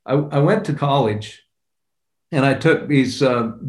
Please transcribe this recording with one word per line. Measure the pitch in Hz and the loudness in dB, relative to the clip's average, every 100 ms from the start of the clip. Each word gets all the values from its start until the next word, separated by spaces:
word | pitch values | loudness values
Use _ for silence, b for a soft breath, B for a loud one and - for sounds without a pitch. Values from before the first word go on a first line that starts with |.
I, | - | -4
I | 139 147 143 | -2 0 0
went | 151 214 196 | 2 2 0
to | |
college | 147 143 139 113 104 107 - _ _ _ _ _ _ _ _ - | -4 0 0 0 -2 -8 -16 _ _ _ _ _ _ _ _ -6
and | 151 | 0
I | 135 | 2
took | 135 156 151 - | 2 2 2 2
these, | 143 123 - | 2 2 0
uh, | 135 120 113 113 | 0 0 -2 -6